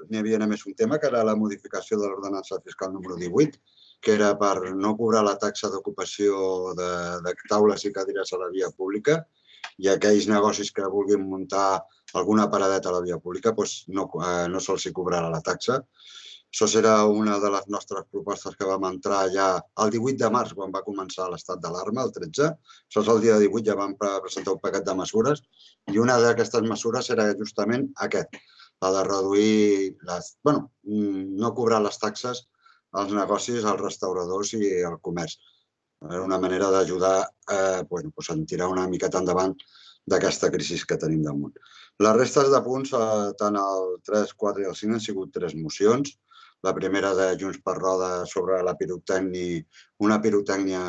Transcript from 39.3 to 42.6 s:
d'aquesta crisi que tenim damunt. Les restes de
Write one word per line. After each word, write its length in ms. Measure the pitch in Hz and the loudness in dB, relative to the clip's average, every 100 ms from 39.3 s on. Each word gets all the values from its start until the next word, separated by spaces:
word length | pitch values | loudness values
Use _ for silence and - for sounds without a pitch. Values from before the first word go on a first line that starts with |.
| 90 95 92 - - - - - | 2 0 -2 -10 -20 -20 -16 0
d'aquesta 420 | 95 92 - 90 | 2 2 2 0
crisi 280 | 87 73 85 | 0 -4 -6
que 140 | - 80 | -4 -2
tenim 240 | 80 80 | 0 0
damunt. 300 | 76 71 69 - _ - - - | 0 -4 -6 -10 _ -20 -12 2
Les 140 | 104 113 | 4 6
restes 320 | 127 147 135 | 4 4 4
de 120 | 135 | 4